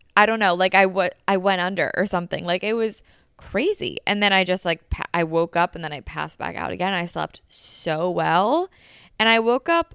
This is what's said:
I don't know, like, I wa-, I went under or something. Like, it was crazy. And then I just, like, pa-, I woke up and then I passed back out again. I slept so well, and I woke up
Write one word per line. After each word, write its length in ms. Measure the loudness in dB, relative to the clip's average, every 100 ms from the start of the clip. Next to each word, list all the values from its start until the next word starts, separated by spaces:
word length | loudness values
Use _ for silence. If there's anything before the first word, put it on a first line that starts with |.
| _ 4
I 80 |
don't 140 | 4 4
know, 160 | 2
like, 200 | 4 4
I 120 | 4 4
wa-, 240 | 2 -2 -2 0
I 100 | 2
went 240 | 2 0
under 300 | 0 -2 -2 -2
or 100 | -2
something. 380 | -2 -4 -6
Like, 180 | -2 -2
it 120 | -2
was 280 | -2 -2 -6 _ _ _ _
crazy. 640 | -6 -2 -2 -2 -6 -6 -2
And 160 | 0
then 100 | 2
I 120 | 2
just, 200 | 2 0
like, 240 | -2 -4 -4
pa-, 160 | -8 -4
I 120 | -2
woke 320 | 0 0 0 0
up 180 | 0
and 80 | -2
then 100 | -10
I 80 | -10
passed 380 | -12 -8 -8 -8
back 160 | -8
out 160 | -6 -8
again. 240 | -4 -2
I 120 | -2 -4
slept 340 | -6 -8 -8 _
so 600 | -16 -14 -8 -4 -2 -2
well, 640 | 0 2 2 2 0 -2 _ -20 -20 -12 -2
and 100 | 2
I 120 | 4
woke 280 | 2 0 2
up 260 | 0 -2